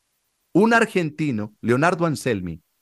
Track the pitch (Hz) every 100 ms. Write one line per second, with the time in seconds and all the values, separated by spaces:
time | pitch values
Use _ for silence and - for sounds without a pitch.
0 | _ _ _ _ _ 170 226 233 214 190
1 | 160 147 151 110 104 _ 107 123 165 180
2 | 170 139 135 104 90 82 _ _